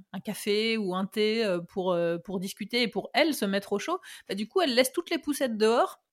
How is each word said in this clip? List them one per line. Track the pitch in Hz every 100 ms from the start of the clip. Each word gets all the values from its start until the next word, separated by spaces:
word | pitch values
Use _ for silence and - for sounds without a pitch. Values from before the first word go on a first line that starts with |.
| -
un | 190
café | - 196 - 208 226 226
ou | 196 180
un | 196
thé, | 214 214 220 220
euh, | 175
pour, | 170 - 185
euh, | 175 170 170
pour | - 190
discuter | 185 - 208 240
et | 247
pour | 202 -
elles | 240 320
se | 262 202
mettre | 202 196
au | 202
chaud, | - 359 - - -
bah, | 196
du | 214
coup, | 381
elles | 320 240
laissent | 254
toutes | - -
les | 339
poussettes | - 285 262 220
dehors | 214 240 370 - _